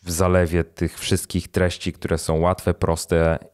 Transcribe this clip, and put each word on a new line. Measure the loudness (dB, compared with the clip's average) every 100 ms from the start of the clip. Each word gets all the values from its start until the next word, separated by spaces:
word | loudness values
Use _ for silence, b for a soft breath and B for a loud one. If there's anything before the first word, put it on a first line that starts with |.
w | -8
zalewie | 0 4 4 4 0
tych | -2 -4 -6 -4
wszystkich | -2 -2 -2 -6 -4
treści, | -2 -2 -2 -8
które | -8 -4 -4
są | -2 0
łatwe, | 2 0 -2
proste | -2 -2 -2 0 2 2 0 -6